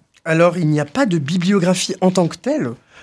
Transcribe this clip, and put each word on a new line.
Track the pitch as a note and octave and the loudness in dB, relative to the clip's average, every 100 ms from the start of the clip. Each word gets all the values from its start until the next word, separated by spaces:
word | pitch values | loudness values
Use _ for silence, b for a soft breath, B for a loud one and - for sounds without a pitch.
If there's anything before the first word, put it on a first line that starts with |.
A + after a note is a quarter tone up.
| _ _ | _ _
Alors, | - D#3+ F3 E3+ | -2 2 2 2
il | D#3 | 0
n'y | D3+ | 0
a | |
pas | D3 - C4+ | -2 -2 0
de | E3+ | 0
bibliographie | C3+ F#3 F3 G3+ F3+ F#3 - F3+ | -2 -2 0 2 2 0 -2 -2
en | F#3 | 0
tant | F#3 E3 | 2 0
que | - | -2
telle, | - D4 C#3 A#2+ B B | -4 -4 -4 -8 B B